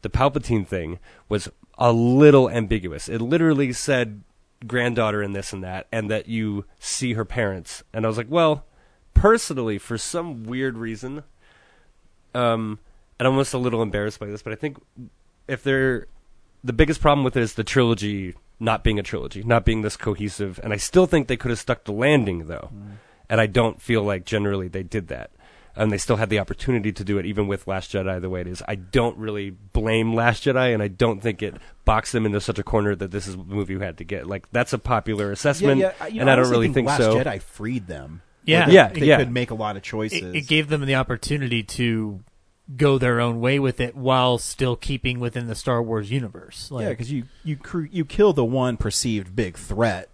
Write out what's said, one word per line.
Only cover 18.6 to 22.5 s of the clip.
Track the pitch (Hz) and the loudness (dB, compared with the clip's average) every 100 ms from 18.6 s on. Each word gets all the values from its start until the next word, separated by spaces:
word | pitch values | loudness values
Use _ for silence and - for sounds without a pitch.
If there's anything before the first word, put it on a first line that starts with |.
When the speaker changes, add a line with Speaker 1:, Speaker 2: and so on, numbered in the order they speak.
| 113 110 | -2 0
Speaker 1:
being | - 104 | 2 0
a | |
trilogy, | 98 92 65 98 | -2 -6 -8 -8
not | 110 117 | 2 2
being | - 110 | 4 2
this | 107 - | -2 -4
cohesive, | - 98 104 - 101 90 | -4 -4 -6 -6 -8 -6
and | 110 | -6
I | 104 | -4
still | - 180 180 | 2 4 6
think | 165 135 | 4 0
they | 123 | -2
could | 123 | -2
have | 113 | -4
stuck | - 120 | -2 -4
the | - | -4
landing, | 101 131 147 104 87 | 0 4 4 2 -4
though. | 80 | -8